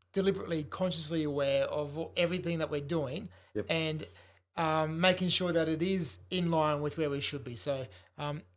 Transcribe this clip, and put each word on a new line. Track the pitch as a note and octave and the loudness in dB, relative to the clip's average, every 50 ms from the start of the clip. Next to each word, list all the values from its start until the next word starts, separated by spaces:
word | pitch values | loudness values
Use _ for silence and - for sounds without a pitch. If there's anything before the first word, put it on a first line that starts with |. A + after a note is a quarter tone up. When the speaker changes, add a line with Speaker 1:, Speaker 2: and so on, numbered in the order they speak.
| _ _ | _ _
Speaker 1:
deliberately, | - G3 F#3+ G3 F#3+ G3 - - E3+ D#3 D3 | -2 2 2 2 2 0 -2 -4 -2 -4 -4
consciously | - - - F#3 F3+ F3 - - D3 E3+ D#3+ D3+ | -6 -4 -2 -2 0 0 0 0 0 0 0 0
aware | D3 C#3+ C#3+ C#3 C#3 C#3+ C#3 C#3 | 0 0 0 0 2 2 2 2
of | - - D3+ D3+ C#3+ C#3+ D#3+ E3 - - - | 0 0 -2 -4 -4 -4 -6 -8 -6 0 0
everything | F3 E3+ F3 F#3 F3 E3+ E3+ D#3+ | 0 2 0 0 -2 -2 -2 0
that | D#3+ D3 | -2 -2
we're | D3+ D3 | -2 -4
doing | C#3+ C#3+ F3 E3 C#3+ B2 C3+ F#3 A3+ - - - - - _ | -4 -2 -2 -2 -2 -2 -4 -6 -8 -10 -14 -18 -20 -8 _
Speaker 2:
Yep. | G#2+ - - | -6 -2 0
Speaker 1:
and, | E3 E3 D#3+ D#3 D#3 D#3 - - - - - - - _ _ _ _ - | 0 0 0 -2 -2 -4 -8 -10 -14 -20 -20 -20 -20 _ _ _ _ 0
um, | E3 D#3 D#3 D#3+ D#3 D#3 D#3+ E3 | 0 2 2 2 2 0 0 4
making | F3+ F#3 F#3 F3+ F#3 F3 | 4 4 4 4 2 2
sure | - - F#3 F3 E3 | 2 2 2 2 2
that | E3 D#3+ D#3+ | 2 2 2
it | D#3+ D3+ | 2 0
is | E3+ F#3 F#3+ F#3+ E3 - - - - - | 2 2 2 2 0 0 -2 -4 -6 -4
in | F#3+ F#3 F3 E3+ | -2 0 0 2
line | E3 D#3+ D#3 D3+ D3 D3 | 2 4 4 4 2 0
with | D3 D3+ D3 E3 | 0 -2 -2 0
where | D#3 D3 | 0 0
we | C#3+ C#3 | 0 0
should | - - - C3+ A#2+ | 0 -2 -2 -4 -6
be. | B2+ A#2+ | -6 -2
So, | A#2+ - D3 C#3 C3+ B2+ - - - - - _ - | -2 0 0 0 -2 -4 -8 -12 -18 -20 -20 _ -6
um, | D3 D3 D3 D3+ - - _ | -6 -4 -4 -6 -10 -14 _